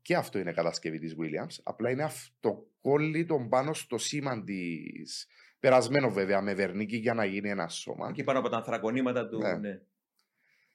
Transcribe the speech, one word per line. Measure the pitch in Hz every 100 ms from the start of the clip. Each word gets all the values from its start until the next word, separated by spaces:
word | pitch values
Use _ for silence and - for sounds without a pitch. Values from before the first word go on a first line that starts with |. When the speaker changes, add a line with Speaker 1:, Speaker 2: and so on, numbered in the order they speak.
Speaker 1:
και | - 175
αυτό | - 101
είναι | 87
κατασκευή | 85 85 - 82 80
της | 80 78
Williams, | 80 80 143 -
απλά | - - 117
είναι | 127
αυτοκόλλητο | 151 - - _ 113 101 - _ 131 147 156 156 170 151 113
πάνω | 127 143
στο | 156 - 113
σήμα | - 147 139 117
της, | 92 95 87 80 78 - - - - _ - _
περασμένο | 139 127 117 139 127
βέβαια | 98 95 98
με | 101
βερνίκι | 95 95 95 107 117
για | 113
να | 117
γίνει | 101 98 101
ένα | 98 85
σώμα. | - - - 95
Speaker 2:
Εκεί | -
πάνω | 139 131
από | 117
τα | 113
ανθρακονήματα | 123 113 110 127 127 123 110
του, | 113
Speaker 1:
Ναι. | 104 85
Speaker 2:
ναι. | 104 95 - _ _ _ _ _ _ _ _